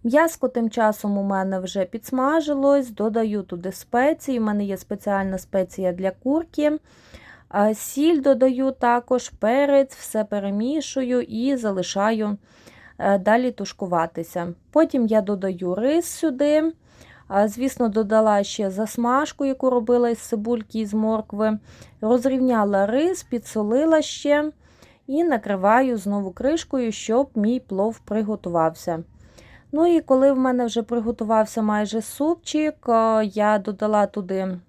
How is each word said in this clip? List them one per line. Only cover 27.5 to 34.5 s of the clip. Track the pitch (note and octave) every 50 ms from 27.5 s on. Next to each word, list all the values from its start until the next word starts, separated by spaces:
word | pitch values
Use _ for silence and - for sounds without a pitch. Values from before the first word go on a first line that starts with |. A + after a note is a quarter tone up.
| B3 B3+
плов | - - G3 F#3+ G3+ A3+ A3 -
приготувався. | _ - G#3 A3 A3 G3+ G#3+ G3+ - F3+ E3+ E3+ D#3+ D#3+ E3 - - F3+ E3 D#3+ E3+ _ - - - - _ - - - - - _ _
Ну | - D4 E4 F4 E4+
і | D#4+
коли | - - C4+ C4 C4+ C#4
в | C#4 B3+
мене | B3+ C4 B3+ B3 B3
вже | A#3 - A#3
приготувався | A#3 - A#3+ A#3+ G#3+ A3+ A#3+ - A3+ G#3+ A3+ A3 G#3+ G#3+ - A#3
майже | A3 G#3+ G#3 G#3 G#3+ G3+ G#3 A3+
супчик, | G#3+ - - - C#4 D#4 E4+ D#4+ _ - - D4+ D4+ D4+ D4+ _ - -
е, | A3+ A3+ A3+ A3 A3 A3 A3
я | G#3 G3 G#3 G#3 G#3 G#3+ G#3
додала | F#3+ G#3+ G3+ F#3 G#3+ G#3+ G#3+ G#3 G3+
туди | G3+ - G#3 F#3 F3 F#3+ F#3+ F#3+ F#3+